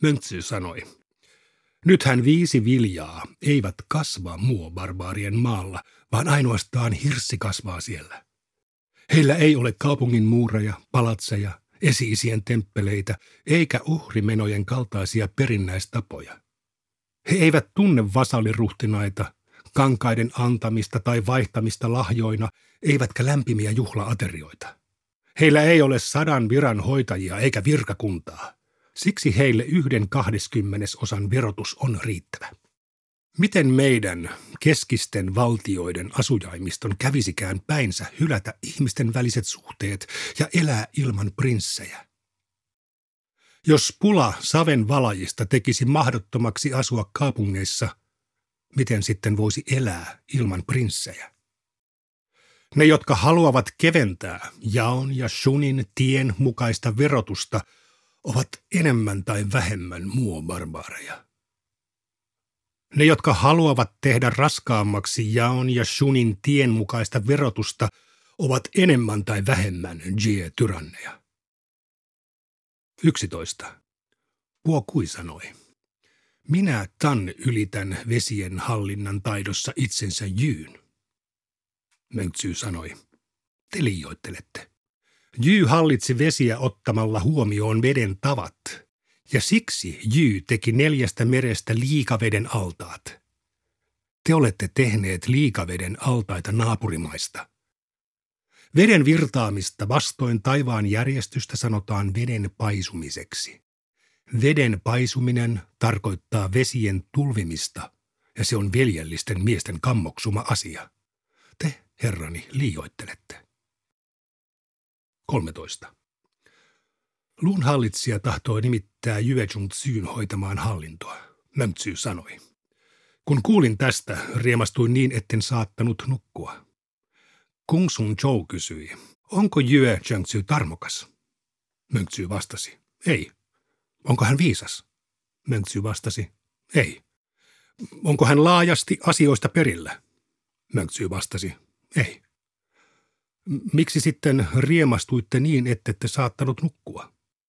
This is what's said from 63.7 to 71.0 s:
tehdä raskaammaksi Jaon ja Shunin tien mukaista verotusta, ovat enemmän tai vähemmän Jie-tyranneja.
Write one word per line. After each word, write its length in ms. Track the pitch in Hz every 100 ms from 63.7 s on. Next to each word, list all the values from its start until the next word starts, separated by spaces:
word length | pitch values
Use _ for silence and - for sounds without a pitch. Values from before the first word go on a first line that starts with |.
| 127 110 _
tehdä 300 | 139 120 127
raskaammaksi 1040 | 113 147 - - 113 104 101 - - 110
Jaon 360 | 117 117 127 127
ja 140 | 120
Shunin 540 | 120 - 139 131 117 98
tien 280 | 143 143 127
mukaista 560 | 110 98 117 107 127 107
verotusta, 640 | 139 135 - 107 - 107 - _ _ _ -
ovat 300 | 143 127 - 202
enemmän 480 | 185 127 110 107
tai 220 | 98 104 101
vähemmän 560 | 123 98 87 85 82 87 101
Jie-tyranneja. 1000 | 110 101 82 - 110 85 78 -